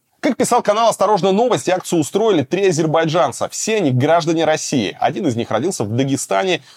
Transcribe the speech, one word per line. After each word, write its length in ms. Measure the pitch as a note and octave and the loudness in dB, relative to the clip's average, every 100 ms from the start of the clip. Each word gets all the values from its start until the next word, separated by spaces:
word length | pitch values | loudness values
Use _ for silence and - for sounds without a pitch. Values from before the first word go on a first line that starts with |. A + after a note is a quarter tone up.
| _ _ | _ _
Как 180 | - A#3 | -4 -2
писал 240 | - B3 | 0 0
канал 280 | G#3 G#3 A3+ | 2 2 2
«Осторожно, 420 | - G3 G#3 F#3+ | 2 2 2 2
новости», 400 | F#3+ B3 F3+ - | 2 2 0 0
акцию 300 | F3+ - E3+ | -2 0 -2
устроили 420 | C#3 G3 A3 F3 | 0 0 2 2
три 280 | B2+ G#3+ G3 | 0 0 0
азербайджанца. 800 | D#3 E3 D#3+ E3 F3 D3 - F#2+ | 2 0 0 2 2 0 -2 -8
Все 280 | - - A3 | -6 -4 0
они 160 | D#3 | 0
граждане 520 | B2 D3 E3+ D#3+ E3 | 2 2 2 2 0
России. 520 | D#3 D#3 - C#3 F#2 - | 0 -2 -2 -2 -2 -2
Один 300 | A#2 F#3 F3 | -4 -2 -2
из 80 | A2+ | -2
них 160 | A2 | -2
родился 320 | A2 E3 - | -2 -2 -4
в 100 | G#2 | -4
Дагестане. 680 | A#2 C3+ C3+ - G3 F#3+ D#3 - | -2 -2 -2 -2 -2 0 -2 -6